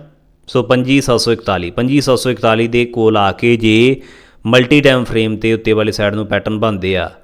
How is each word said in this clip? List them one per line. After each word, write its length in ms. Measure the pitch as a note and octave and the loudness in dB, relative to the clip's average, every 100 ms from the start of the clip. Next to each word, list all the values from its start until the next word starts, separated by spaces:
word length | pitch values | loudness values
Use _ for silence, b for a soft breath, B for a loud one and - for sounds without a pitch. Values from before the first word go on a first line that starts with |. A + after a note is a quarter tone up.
| - _ _ _ - | -14 _ _ _ -6
ਸੋ 160 | C3 | -2
ਪੰਜੀ 380 | A2 B2+ B2+ C#3 | 0 0 2 0
ਸੱਤ 180 | C3 A2+ | 2 0
ਸੌ 120 | A#2 | 0
ਇਕਤਾਲੀ, 400 | A2+ - F#2 E2+ | -2 -2 -4 -4
ਪੰਜੀ 300 | A#2 B2 C#3+ | -4 -2 0
ਸੱਤ 180 | C3+ B2 | 0 0
ਸੌ 100 | B2+ | -2
ਇਕਤਾਲੀ 380 | A2+ A#2 A2 A#2 | -2 0 0 0
ਦੇ 180 | A#2+ A#2+ | 0 -2
ਕੋਲ 320 | A#2+ A2 G#2+ | 0 2 2
ਆ 140 | G2 | 0
ਕੇ 240 | F#2 A#2+ A#2 | 0 0 2
ਜੇ 440 | A2 A2 B2 C3+ B B B B A2 | 2 4 4 0 B B B B 0
ਮਲਟੀ 360 | B2+ B2 D3 | 2 4 2
ਟਾਈਮ 220 | C#3 B2+ | 4 2
ਫਰੇਮ 300 | A#2 A2+ A2 | 0 -2 -2
'ਤੇ 200 | A2 A2+ | -2 -2
ਉੱਤੇ 180 | A2 A2+ | -2 0
ਵਾਲੀ 200 | G#2+ G#2+ | 0 0
ਸਾਈਡ 240 | G2+ G#2 G#2+ | -2 -2 -2
ਨੂੰ 120 | G#2 | -4
ਪੈਟਰਨ 320 | G#2 G#2 G#2+ | -4 -4 -2
ਬਣਦੇ 380 | A2 G2 F#2 F#2 | -2 -2 -2 -4
ਆ 140 | E2 - | -4 -10